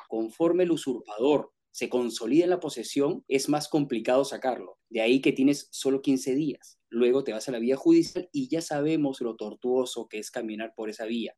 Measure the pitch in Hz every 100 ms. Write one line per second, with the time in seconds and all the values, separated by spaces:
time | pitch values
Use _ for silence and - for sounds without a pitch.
0 | - 113 113 - 165 175 180 156 - 120
1 | - 107 135 147 - _ _ - 120 123
2 | 120 - 113 143 175 180 156 - 107 -
3 | 143 190 - 135 135 147 - 160 139 117
4 | 117 127 139 - 131 120 - - _ 113
5 | 113 135 143 139 135 143 - - 139 135
6 | 139 131 131 131 156 - - _ _ 117
7 | 120 131 135 107 - 131 117 135 170 165
8 | 160 180 - 147 127 160 165 147 147 160
9 | 143 135 120 110 104 107 123 127 123 -
10 | 113 107 107 123 113 107 113 - 110 104
11 | 110 117 104